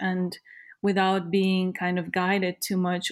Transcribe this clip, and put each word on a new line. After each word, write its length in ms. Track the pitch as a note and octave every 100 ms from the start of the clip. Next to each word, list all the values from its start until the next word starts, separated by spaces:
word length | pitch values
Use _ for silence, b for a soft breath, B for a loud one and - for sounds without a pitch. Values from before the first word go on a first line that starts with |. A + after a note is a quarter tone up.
and 360 | F#3+ F#3 F3+ - B B B B
without 480 | G3+ G3 F#3+ F#3+ E3+
being 420 | G3 F#3+ F#3+ F#3
kind 260 | F3+ F3+ F3+
of 140 | E3+
guided 440 | F#3 F3+ G3 F#3 F3+
too 160 | - F#3
much 340 | F3+ F3+ F3+